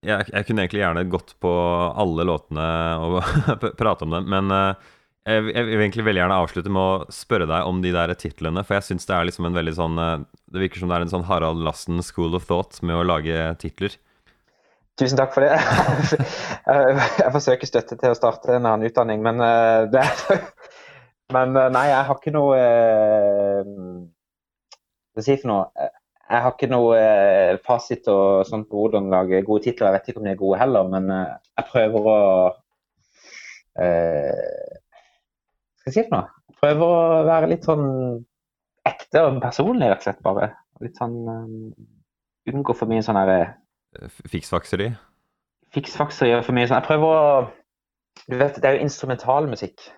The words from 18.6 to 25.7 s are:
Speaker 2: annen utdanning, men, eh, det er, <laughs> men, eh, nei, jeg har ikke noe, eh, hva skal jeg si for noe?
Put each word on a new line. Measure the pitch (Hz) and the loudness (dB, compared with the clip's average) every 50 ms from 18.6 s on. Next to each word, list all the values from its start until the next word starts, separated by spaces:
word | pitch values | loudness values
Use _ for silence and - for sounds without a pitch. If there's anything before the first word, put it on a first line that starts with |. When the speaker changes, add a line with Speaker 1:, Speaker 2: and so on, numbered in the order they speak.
| 123 | 2
Speaker 2:
annen | 117 110 110 110 113 | 0 0 0 0 -2
utdanning, | 113 - 123 113 107 107 107 | 0 0 0 0 0 -2 0
men, | 117 113 120 | -2 0 2
eh, | 120 117 117 117 117 113 113 113 113 | 2 4 4 4 4 4 4 4 2
det | 107 110 131 127 | 4 2 2 2
er, | - - - - - 196 185 - - - _ - - - - - | 2 -2 -4 0 0 0 0 0 -8 -18 _ -20 -20 -20 -20 -20
<laughs> | - - - - _ _ _ _ _ 131 127 | -20 -20 -20 -20 _ _ _ _ _ 0 0
men, | 127 127 131 | 0 2 2
eh, | 135 131 131 127 127 | 2 2 4 4 2
nei, | 135 147 139 | 2 4 2
jeg | 131 139 135 | 2 2 0
har | 139 - | -4 -4
ikke | - 160 147 | -4 -4 0
noe, | 151 143 143 135 131 | 0 2 4 4 4
eh, | 127 120 117 117 117 113 110 107 107 107 107 107 101 101 101 101 101 101 101 101 98 101 101 98 92 90 90 90 87 85 82 _ _ _ _ _ _ _ _ _ _ _ - _ _ _ _ _ _ _ _ | 4 4 4 4 4 4 4 4 4 4 4 4 4 2 2 2 0 0 0 -2 -4 -6 -10 -14 -14 -12 -14 -14 -16 -18 _ _ _ _ _ _ _ _ _ _ _ _ -20 _ _ _ _ _ _ _ _
hva | 110 110 | -8 0
skal | - | 0
jeg | |
si | 139 135 135 | 0 0 0
for | 127 107 | -2 -2
noe? | 98 92 - | 0 -2 -4